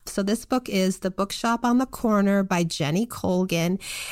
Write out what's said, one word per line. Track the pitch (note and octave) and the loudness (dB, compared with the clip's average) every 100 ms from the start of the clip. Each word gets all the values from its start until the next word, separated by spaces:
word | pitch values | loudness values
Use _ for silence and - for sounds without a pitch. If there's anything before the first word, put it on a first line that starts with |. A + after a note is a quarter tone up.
| - | -8
So | - | -4
this | G3 A3 - | 0 -2 0
book | B3+ B3 | -4 0
is | G3 F#3 F#3+ | 0 0 0
The | F#3 | -4
Bookshop | F#3 G3 - A#3 A#3 | -4 -4 -2 -2 0
on | A#3+ B3 | 2 2
the | C4 | 0
Corner | - A3+ G#3 G3 G3+ | -2 2 4 4 2
by | F#3+ F3 E3 | 2 0 0
Jenny | - C#3+ E3+ A#3 | 0 0 0 -2
Colgan. | - F#3+ F3+ F#3 E3+ E3+ F#3+ - - - | -2 0 0 2 0 0 -2 -6 -10 -10